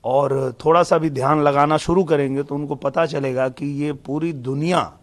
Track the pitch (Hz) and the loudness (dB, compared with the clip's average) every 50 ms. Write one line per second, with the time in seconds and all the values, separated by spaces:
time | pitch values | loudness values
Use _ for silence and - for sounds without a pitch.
0 | - 117 127 139 143 135 135 135 135 131 117 - - 156 165 175 170 - 170 165 | -2 2 2 2 2 2 0 0 -2 -4 -6 -2 0 2 4 4 4 4 2 2
1 | 156 160 139 123 127 139 151 151 147 147 139 143 143 151 156 151 - - 170 190 | 2 -2 -2 -2 0 0 2 4 2 2 4 4 4 4 2 0 0 2 2 2
2 | 190 147 160 143 139 131 135 139 143 143 143 143 147 139 147 131 - 139 135 165 | 2 2 2 0 2 0 -2 -4 -4 -4 -6 -6 -4 -6 -8 -4 -4 -2 0 0
3 | 165 151 160 147 135 135 127 127 131 131 127 - 139 143 143 139 147 147 143 - | 0 0 -2 -4 -2 -2 -2 0 -2 -2 -4 -6 -6 -6 -4 -4 -4 -4 -4 -8
4 | - - 139 151 156 170 160 135 120 131 135 139 156 170 180 165 107 78 - _ | -8 -6 -4 -4 -4 -4 -6 -6 -6 -6 -4 -2 0 0 0 0 0 -2 -8 _